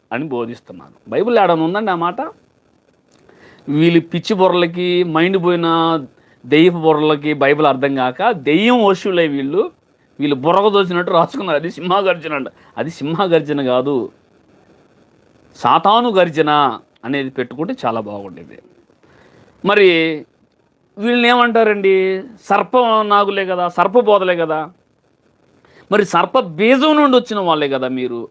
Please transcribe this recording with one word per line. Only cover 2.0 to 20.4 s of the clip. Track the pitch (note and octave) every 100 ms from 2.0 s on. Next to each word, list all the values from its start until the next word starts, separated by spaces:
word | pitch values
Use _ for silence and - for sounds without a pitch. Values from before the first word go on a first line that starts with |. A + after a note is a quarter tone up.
| F3 A3+ D#4 - _ _ _ _ _ _ _ _ _ _ - _ -
వీళ్ళు | D3 E3+ E3+
పిచ్చి | E3 E3+ -
బుర్రలకి, | G3+ F#3 F3 F3 F3 F3+ F3
మైండ్ | F3 D#3 F3 F#3+
పోయిన | F3 F3 E3 E3 E3 D#3+ B2+ _ _ _
దెయ్యపు | B2 D3 F3+
బుర్రలకి | F3 D#3+ D3+ D#3 D3+ D3
బైబిల్ | D3 C#3 D3 D3+
అర్థం | C3 C#3
కాక | C3+ B2+ B2+ G#3+
దెయ్యం | F#3+ C3+ E3 A3+ B3
వశులై | G3+ F#3+ G3+ F3 D#3+
వీళ్ళు, | C#3 C#3 F3 E4 - _ _ _ -
వీళ్ళు | D3
బుర్రకు | C3+ D3 F#3 G#3
దోచినట్టు | G3+ F#3 F3 F3+
రాసుకున్నారు. | E3+ E3+ C4 F#3+ D3
అది | D#3+
సింహగర్జన | - F3 G3 F#3+ E3+ D#3
అంట. | D3 B2 - _ -
అది | C#3
సింహగర్జన | - C#3 F#3 G3 E3 D3 C#3+
కాదు, | B2+ B2+ C3+ C3+ G#2 _ _ _ _ _ _ _ _ _ _ _ _ _ _
సాతాను | - A#2+ D#3 G3 A3+ A#3+
గర్జన | F#3+ F3 D3+ D3+ D3 C#3 A2 - _
అనేది | B2+ C#3 C3
పెట్టుకుంటే | C3 B2 B2+ F3+ C4
చాలా | B2 A2+
బాగుండేది. | G#2 G#2 G2 E2+ D2+ - - _ _ _ _ _ _ _ _ _
మరి | F#3 G#3 F#3+ E3 D#3+ D3+ - _